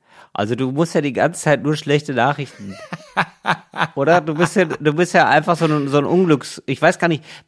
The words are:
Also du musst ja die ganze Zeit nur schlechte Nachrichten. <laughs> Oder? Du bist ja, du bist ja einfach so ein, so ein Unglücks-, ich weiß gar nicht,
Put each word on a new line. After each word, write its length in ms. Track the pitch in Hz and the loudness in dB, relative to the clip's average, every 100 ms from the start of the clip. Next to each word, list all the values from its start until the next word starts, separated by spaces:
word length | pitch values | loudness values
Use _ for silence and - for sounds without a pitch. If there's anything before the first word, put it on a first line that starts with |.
| _ - - | _ -20 -12
Also 220 | - 104 120 | -6 -4 -2
du 160 | 131 | -4
musst 220 | 135 165 - | -2 -2 -2
ja 40 | |
die 120 | 147 | -2
ganze 280 | 110 135 170 | 0 -2 0
Zeit 200 | 156 139 | 0 0
nur 140 | 143 151 | 0 -4
schlechte 360 | - 147 147 | 0 -2 0
Nachrichten. 640 | 127 123 147 139 - 98 659 640 - - - | 0 0 -2 -8 -12 -16 -16 -16 -18 -10 -6
<laughs> 800 | - _ - - _ - 175 - | -6 _ -4 -4 _ -6 -6 0
Oder? 260 | 139 175 | 2 2
Du 120 | 156 | 2
bist 220 | 151 170 208 | -2 0 2
ja, 100 | 170 | 0
du 280 | - 147 | 0 -2
bist 200 | 151 180 | 0 2
ja 160 | 180 127 | 4 4
einfach 260 | 143 160 160 | 4 2 0
so 100 | 165 | 2
ein, 220 | 151 139 | 0 2
so 100 | 143 | 0
ein 80 | 139 | 2
Unglücks-, 560 | 170 185 143 - - - | 2 4 2 0 -14 -8
ich 160 | 135 | 2
weiß 180 | 170 - | 2 2
gar 80 | 170 | -2
nicht, 160 | 156 - - | -2 -6 -20